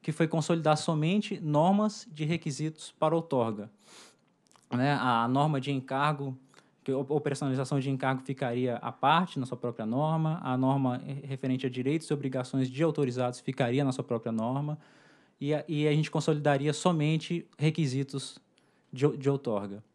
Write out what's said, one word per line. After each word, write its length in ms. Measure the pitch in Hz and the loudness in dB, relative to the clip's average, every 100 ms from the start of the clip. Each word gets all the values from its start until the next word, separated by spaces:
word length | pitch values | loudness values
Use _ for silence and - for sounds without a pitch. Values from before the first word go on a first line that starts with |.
que 100 | - | -6
foi 160 | 151 160 | 0 0
consolidar 500 | 165 151 165 156 151 | 0 0 2 4 2
somente 600 | - 160 156 202 202 196 | 2 2 2 2 0 -6
normas 720 | 156 147 170 196 214 208 - | 0 4 4 4 2 -2 -16
de 140 | 156 | -6
requisitos 640 | 156 165 165 131 156 156 - | -2 -2 -2 -4 -4 -6 -18
para 240 | - 156 | -2 2
outorga. 560 | 165 160 135 113 107 104 _ - - - _ _ _ _ _ _ | 2 0 0 0 -2 -8 _ -20 -20 -20 _ _ _ _ _ _
Né, 220 | 120 135 143 | 0 2 2
a 300 | 127 117 117 | 4 4 4
norma 320 | 131 151 147 | 4 2 2
de 100 | 127 | 0
encargo, 680 | 139 131 135 147 143 143 131 _ - _ _ | -4 -2 0 0 0 -4 -8 _ -20 _ _
que 80 | - | -4
a 60 | 135 | -2
operacionalização 840 | 135 151 147 135 143 131 131 143 | 0 0 0 -2 0 0 0 0
de 120 | 135 | 0
encargo 320 | 135 131 131 | -2 0 -2
ficaria 540 | 131 135 131 120 127 117 | -4 -4 -2 0 -2 -2
à 140 | 117 | -6
parte 480 | 120 135 160 180 - | 0 4 4 2 -4
na 60 | |
sua 140 | 123 113 | -6 -6
própria 260 | 120 120 | -6 -6
norma, 560 | 110 123 151 160 156 156 | -4 0 0 0 0 -2
a 140 | - 127 | -2 0
norma 400 | 131 135 131 123 135 139 | 2 2 0 -2 -6 -10
referente 440 | 139 135 135 127 131 | -8 -6 -2 0 -2
a 40 | |
direitos 380 | 127 127 160 160 | -2 0 -2 -2
e 60 | |
obrigações 560 | 147 139 131 127 135 131 | -4 -2 -4 -2 0 -2
de 120 | 127 | 2
autorizados 560 | 160 151 135 123 123 127 | 0 2 0 0 -2 -2
ficaria 460 | - 123 123 127 | -8 -2 0 2
na 80 | 143 | 0
sua 100 | 127 | -2
própria 300 | 127 117 117 | -2 -4 -2
norma, 460 | 113 113 135 147 151 - - - _ _ _ | -2 -2 -2 -4 -8 -12 -20 -20 _ _ _
e 100 | 143 | -2
a, 120 | 147 - | -2 -2
e 220 | 151 151 | 0 2
a 40 | |
gente 160 | 151 151 | 2 2
consolidaria 640 | 160 156 156 147 143 147 | 0 0 2 4 2 2
somente 720 | 143 180 165 151 160 - 170 - _ | 0 2 2 2 0 -2 -6 -6 _
requisitos 800 | 151 156 143 131 135 139 - - _ _ _ _ _ | 0 2 0 0 -4 -6 -10 -16 _ _ _ _ _
de, 240 | 131 143 156 | 0 2 2
de 120 | 135 | 0
outorga. 540 | 139 123 107 101 101 - | 0 0 -2 -4 -10 -16